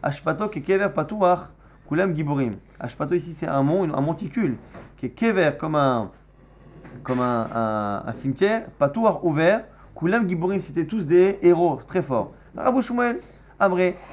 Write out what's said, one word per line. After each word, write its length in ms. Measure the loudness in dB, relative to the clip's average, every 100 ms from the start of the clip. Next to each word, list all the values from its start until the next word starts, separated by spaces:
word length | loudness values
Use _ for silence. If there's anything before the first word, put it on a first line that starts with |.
Ashpato 460 | -4 -4 -6 -4 -4
ke 140 | -6
kever 280 | -2 0 0 -2
patuach, 540 | -6 0 2 2 -2 -20 -20 -20 -6
kulam 260 | -2 0 -2
giburim. 400 | -2 0 -2 -4 -14 -14
Ashpato 360 | -14 -8 -4 -2
ici, 180 | -4
c'est 140 | -10 -4
un 160 | 0
mont, 200 | 2 2
un 180 | 0 -2
monticule, 540 | -2 -4 -6 -2 -2 -2 -10 -20 -20 -10
qui 120 | -10
est 20 |
kever 420 | -2 0 2 2 0
comme 160 | -2 2
un, 360 | 2 2 -4 -10 _ _ -20 -20 -20 -20 -20 -18
comme 160 | -6 -2
un, 280 | 0 0 -2
un, 500 | -2 -2 -2 -2 -4 -6
un 40 |
cimetière, 540 | -6 -6 0 2 2 -4 0
patuach 440 | 0 4 2 2
ouvert, 420 | 0 2 4 2 -2 -20 -20 -4
kulam 320 | 0 2 0
giburim, 320 | 0 -2 -2
c'était 260 | -4 -4 -4
tous 200 | -4 4
des 340 | 6 6 6
héros 380 | 4 6 4 0 -4
très 140 | -4
forts. 320 | 0 -2 -2 -8 -18 -2
Rabbi 260 | 0 0
Shmuel, 380 | 0 0 0 -2 -10 -20 -20 0
Amré, 360 | 2 4 0 -2 -14